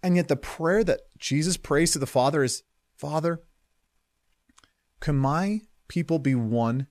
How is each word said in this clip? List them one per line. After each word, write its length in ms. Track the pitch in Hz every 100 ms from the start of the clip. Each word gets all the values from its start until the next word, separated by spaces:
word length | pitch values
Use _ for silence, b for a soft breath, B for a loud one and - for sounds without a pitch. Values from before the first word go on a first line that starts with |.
And 140 | 185 175
yet 100 | 170
the 80 |
prayer 480 | 143 - - 160 196
that 200 | 226 131 - _
Jesus 400 | - 139 156 180
prays 360 | - 147 165
to 80 | 151
the 60 | 135
Father 360 | 135 127 151
is, 220 | 131 - _ _ _ _
"Father, 440 | 143 156 160 170 - _ _ _ _ _ _ _ _ _ _ _ _ _ _ _
can 160 | -
my 460 | 143 135 151 196 214 - _ _
people 320 | - 151 165
be 160 | 135
one 540 | 127 113 117 117 123 135